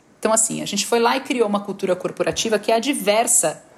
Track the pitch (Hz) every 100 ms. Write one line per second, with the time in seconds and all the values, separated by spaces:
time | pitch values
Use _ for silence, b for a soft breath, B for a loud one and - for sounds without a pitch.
0 | _ _ 214 220 - 156 156 202 - 240
1 | 233 262 269 254 208 202 202 190 185 180
2 | 180 - 175 - 226 208 220 226 254 240
3 | 196 214 240 - 156 147 -